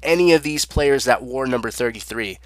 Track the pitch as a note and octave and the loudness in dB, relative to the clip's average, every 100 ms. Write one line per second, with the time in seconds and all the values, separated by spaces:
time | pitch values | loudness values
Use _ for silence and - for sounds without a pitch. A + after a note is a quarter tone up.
0 | D3+ E3+ F3 D#3+ D3 D3+ - - C#3+ C#3 | 0 4 6 4 2 -4 -4 0 2 2
1 | A#2 A#2 B2+ B2+ C3 B2 A2+ - A#2+ A2 | 2 0 -2 -6 -2 -2 -4 -4 -4 -4
2 | - A2+ G#2 F#2 | -10 -8 -8 -10